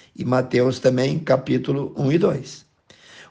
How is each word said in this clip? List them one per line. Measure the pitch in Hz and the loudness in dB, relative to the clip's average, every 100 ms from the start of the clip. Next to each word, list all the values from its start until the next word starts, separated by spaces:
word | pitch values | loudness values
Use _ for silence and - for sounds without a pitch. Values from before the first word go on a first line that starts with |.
| - - | -18 -8
e | 123 | -2
Mateus | 127 127 123 127 123 | 0 2 2 2 2
também | 127 127 135 151 | 2 2 0 0
capítulo | - 131 - 131 - 139 - - | 0 0 0 -2 0 -4 -4 -2
um | 135 | 0
e | 160 | 2
dois. | 104 73 - - - _ _ - - - - | 2 0 -8 -18 -20 _ _ -20 -20 -20 -12